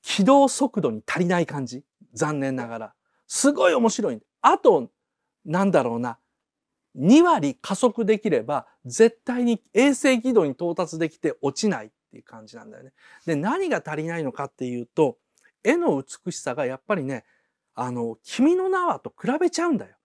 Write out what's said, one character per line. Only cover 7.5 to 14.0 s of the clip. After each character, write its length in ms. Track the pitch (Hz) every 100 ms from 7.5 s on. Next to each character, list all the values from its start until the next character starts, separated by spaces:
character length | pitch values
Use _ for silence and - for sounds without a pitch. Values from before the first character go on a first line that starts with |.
| 254
加 160 | - 196
速 300 | 247 208 208
で 140 | 214
き 100 | 214
れ 140 | 139
ば、 240 | 117 143 - _ 127
絶 340 | 123 226 226 -
対 180 | 247
に 180 | 240 226 _
衛 160 | - 269
星 320 | 262 277 254
軌 100 | 247
道 140 | 226 156
に 60 |
到 220 | 131 170
達 260 | 170 170 160
で 100 | 165
き 80 | _
て 180 | 156 127
落 180 | 139 139
ち 80 | 214
な 160 | 143
い 40 | 110
っ 20 | _ _
て 60 | -
い 20 |
う 20 |
感 220 | _ 113 110
じ 100 | 113
な 80 |
ん 60 | 110
だ 80 | 110
よ 60 |
ね。 100 | 131 _ _ - -
で、 100 | 151
何 320 | 185 330 370
が 140 | 202 -
足 120 |
り 60 | 156